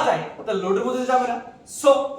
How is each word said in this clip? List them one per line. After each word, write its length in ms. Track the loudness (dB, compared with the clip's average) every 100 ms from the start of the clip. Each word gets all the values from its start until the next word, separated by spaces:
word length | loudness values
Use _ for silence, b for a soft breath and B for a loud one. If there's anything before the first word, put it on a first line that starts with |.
| 6
যায়, 160 | 0 -2 -10 -4
তাহলে 160 | -2
লোডের 220 | 0 0 0
মধ্যে 180 | -2 2
যাবে 160 | 2 2
না। 60 | -4 -8 -20 -18 0
So, 100 | 4 4 2